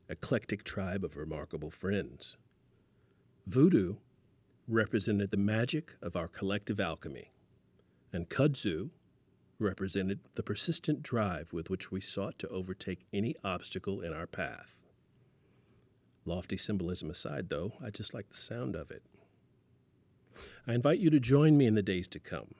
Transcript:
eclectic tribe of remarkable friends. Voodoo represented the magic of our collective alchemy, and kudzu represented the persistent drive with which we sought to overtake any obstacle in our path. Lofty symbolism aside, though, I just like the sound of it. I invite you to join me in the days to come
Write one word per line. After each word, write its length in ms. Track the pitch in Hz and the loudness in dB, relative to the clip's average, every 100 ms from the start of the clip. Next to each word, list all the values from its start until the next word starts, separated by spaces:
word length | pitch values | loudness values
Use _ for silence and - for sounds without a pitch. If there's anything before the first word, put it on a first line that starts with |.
| - | -12
eclectic 560 | - - 117 - 101 | -8 -2 -2 0 -6
tribe 400 | - - 95 98 | -6 -6 -4 -2
of 140 | 85 71 | -4 -6
remarkable 520 | 78 76 71 80 76 | -6 -6 -8 -8 -8
friends. 680 | - 92 101 60 64 - - _ _ _ _ _ _ _ _ _ _ - | -4 -2 0 -2 -8 -14 -16 _ _ _ _ _ _ _ _ _ _ -2
Voodoo 500 | 113 170 165 90 107 _ _ _ _ _ _ - | 6 6 6 2 -4 _ _ _ _ _ _ -2
represented 640 | 110 104 110 104 101 101 | 0 2 0 2 0 0
the 60 | 98 | 0
magic 580 | 101 110 123 151 - - | 2 2 0 -2 -6 -10
of 140 | - 90 | -8 -6
our 140 | 85 | -6
collective 500 | - 98 101 - 104 | -4 -4 -2 -2 -2
alchemy, 540 | 90 82 80 67 - _ _ _ _ _ _ _ _ | -2 -4 -10 -12 -16 _ _ _ _ _ _ _ _
and 160 | 87 85 | -6 -2
kudzu 640 | - 147 135 104 80 131 - _ _ _ _ _ - | 2 4 4 0 -2 -4 -12 _ _ _ _ _ -2
represented 600 | 104 90 95 98 95 101 - - | -2 -2 -2 -2 -2 -4 -6 -6
the 80 | |
persistent 580 | - 104 - 160 - 151 | -4 -2 -2 -2 -2 -2
drive 520 | 151 120 101 80 80 | -2 0 0 -2 -6
with 160 | 85 85 | -6 -4
which 220 | 92 - | -6 -4
we 100 | 95 | -6
sought 360 | - - 101 - | -4 -4 -4 -6
to 80 | - | -6
overtake 560 | 95 92 92 - 90 _ | -6 -6 -6 -6 -8 _
any 220 | 101 113 - | -2 -2 -2
obstacle 580 | 101 87 - 95 98 98 | -4 -4 -4 -6 -4 -4
in 120 | 85 | -4
our 140 | 78 85 | -6 -6
path. 480 | - 73 - - - _ _ _ _ _ _ _ _ _ _ _ _ _ _ 82 | -6 -6 -8 -18 -20 _ _ _ _ _ _ _ _ _ _ _ _ _ _ -6
Lofty 320 | 90 - 95 | -6 -4 -6
symbolism 520 | - 101 82 - 78 | -2 -2 -2 -4 -6
aside, 400 | - - 71 85 | -6 -6 -6 -4
though, 240 | 73 90 - | -4 -6 -8
I 60 | 120 | -10
just 240 | - 107 | -10 -10
like 160 | 123 - | -10 -12
the 80 | - | -8
sound 380 | - 120 127 85 | -8 -6 -6 -6
of 160 | 73 | -10
it. 120 | - - _ _ _ _ _ _ _ _ _ _ _ _ - - - - | -14 -20 _ _ _ _ _ _ _ _ _ _ _ _ -20 -20 -12 -2
I 60 | |
invite 260 | 120 135 170 | 2 4 4
you 100 | 170 | 6
to 80 | 151 | 6
join 380 | 117 139 156 147 | 8 8 10 10
me 100 | 123 | 8
in 80 | 107 | 6
the 80 | |
days 240 | 98 92 90 | 4 0 -2
to 100 | 82 | -8
come 360 | - 78 53 | -8 -8 -8